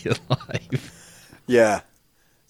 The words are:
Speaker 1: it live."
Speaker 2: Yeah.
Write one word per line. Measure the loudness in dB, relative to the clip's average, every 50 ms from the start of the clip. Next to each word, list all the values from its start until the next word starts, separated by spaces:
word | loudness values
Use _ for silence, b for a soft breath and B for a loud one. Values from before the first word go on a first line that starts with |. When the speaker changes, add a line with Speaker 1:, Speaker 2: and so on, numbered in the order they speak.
| -4
Speaker 1:
it | -4 -4 -4 -4 -4
live." | -6 -6 -4 -10 -10 -10 -8 -8 -8 B B B B B B B B B B B B B _
Speaker 2:
Yeah. | 2 4 4 6 4 2 -2 -6 _ _ _ _ _ _ _ _ _ _ _ _